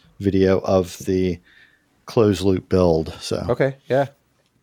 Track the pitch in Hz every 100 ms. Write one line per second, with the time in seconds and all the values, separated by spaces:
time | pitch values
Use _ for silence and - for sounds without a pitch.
0 | _ - 98 95 95 95 - 95 90 -
1 | - 92 92 87 _ _ _ _ _ _
2 | - - 107 92 95 92 - 95 90 80
3 | 78 - - 104 92 120 135 135 - 131
4 | 135 _ _ _ _ _